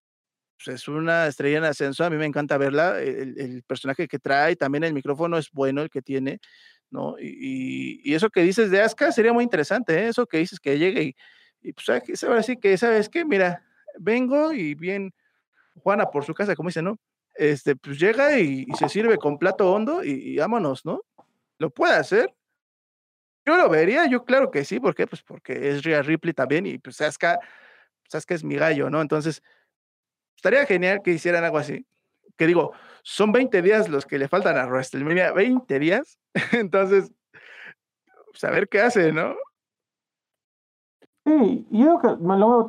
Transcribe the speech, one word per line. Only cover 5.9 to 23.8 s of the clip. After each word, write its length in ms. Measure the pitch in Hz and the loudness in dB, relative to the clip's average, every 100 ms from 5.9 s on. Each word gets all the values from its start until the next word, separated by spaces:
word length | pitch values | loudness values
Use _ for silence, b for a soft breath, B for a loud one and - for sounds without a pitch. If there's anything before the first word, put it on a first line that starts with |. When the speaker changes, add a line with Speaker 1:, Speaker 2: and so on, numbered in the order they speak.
Speaker 1:
que 100 | 139 | -8
tiene, 380 | - 135 135 196 b b b b _ | -6 -6 -4 -8 b b b b _
¿no? 260 | - - - | -10 -10 -10
Y, 80 | - | -14
y, 840 | - 135 131 131 131 131 - 139 | -12 -10 -8 -8 -10 -10 -8 -4
y 40 | |
eso 160 | 156 214 | 0 0
que 120 | 190 | 2
dices 280 | 175 196 214 | 4 4 2
de 100 | 196 | 4
Asuka 300 | 220 - 311 | 2 2 0
sería 220 | - 220 | 4 4
muy 100 | 240 | 2
interesante, 560 | 240 156 143 214 233 160 | 2 0 0 -2 0 0
¿eh? 100 | 226 | 0
Eso 180 | 233 233 | -2 0
que 120 | 160 | -2
dices 220 | 180 190 | -2 -4
que 180 | 143 147 | -2 2
llegue 240 | 180 185 | 2 0
y, 140 | 143 - b b b _ | -4 -8 b b b _
y, 120 | - | -18
pues, 160 | - - | -8 -4
ah, 120 | 247 | -4
que, 140 | - - | -4 -6
ahora 200 | - 233 | 0 0
sí 120 | 226 247 | 0 0
que, 220 | 196 185 | 2 2
¿sabes 300 | 233 220 208 | 2 2 0
qué? 160 | 339 | -4
Mira, 400 | 320 196 180 170 _ _ - - | 0 2 0 -2 _ _ -20 -8
vengo 540 | 175 240 254 285 311 | -2 0 0 0 0
y 240 | 294 156 147 | -2 -6 -6
bien 360 | 175 202 190 - _ _ _ _ _ _ | -8 -8 -8 -14 _ _ _ _ _ _
Juana 280 | 185 208 196 | -2 0 0
por 140 | 147 | -2
su 80 | 143 | -4
casa, 220 | 160 202 | -4 -2
como 140 | 165 165 | -2 -4
dicen, 160 | 165 | -4
¿no? 120 | 175 220 _ _ _ | -6 -8 _ _ _
Este, 400 | - 151 143 - | -2 0 0 -2
pues, 240 | 135 143 143 | -2 -6 0
llega 400 | 190 226 285 277 | 0 4 2 2
y, 260 | 156 131 131 | 2 -2 -6
y 60 | - | -4
se 120 | 147 | -2
sirve 300 | 196 226 208 | 0 2 2
con 200 | 147 147 | 0 -2
plato 340 | 180 190 185 | -2 2 2
hondo 320 | 202 220 349 | 2 0 -4
y, 80 | 147 | -4
y 260 | 135 131 131 | -6 -6 -4
vámonos, 460 | 170 233 156 135 - | -2 -2 -2 -4 -8
¿no? 160 | 294 - _ _ _ _ - | -10 -12 _ _ _ _ -8
¿Lo 120 | 151 | -8
puede 240 | - 349 | 0 2
hacer? 380 | 196 151 202 381 - _ _ _ _ _ _ _ _ _ _ | 2 2 2 0 -6 _ _ _ _ _ _ _ _ _ _
Yo 120 | - 349 | 2 4
lo 120 | 277 | 6
vería, 380 | 156 | 4